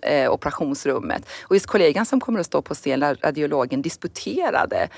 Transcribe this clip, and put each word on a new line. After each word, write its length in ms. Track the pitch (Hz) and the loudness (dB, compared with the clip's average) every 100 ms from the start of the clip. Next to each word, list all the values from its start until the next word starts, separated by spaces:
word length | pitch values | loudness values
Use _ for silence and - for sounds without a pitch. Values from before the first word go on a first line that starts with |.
eh, 300 | - 147 131 | 0 2 2
operationsrummet. 960 | - 151 - 147 139 143 127 - - - - | 2 -2 -2 -4 -2 -2 -2 -2 -6 -6 -10
Och 120 | - 196 | 2 2
just 100 | - | 4
kollegan 380 | 208 165 165 226 | 4 4 4 2
som 140 | 262 | 0
kommer 200 | - 226 | 0 -2
att 60 | 170 | 0
stå 160 | 147 | -2
på 120 | - 151 | -2 -6
scen, 400 | 143 135 143 135 | -2 0 0 0
radiologen, 580 | 156 147 143 143 127 135 | -2 0 0 0 0 -2
disputerade 1040 | 139 - 175 - - 277 320 - - - 180 | -4 -6 -10 -10 -6 -2 0 0 0 -2 -4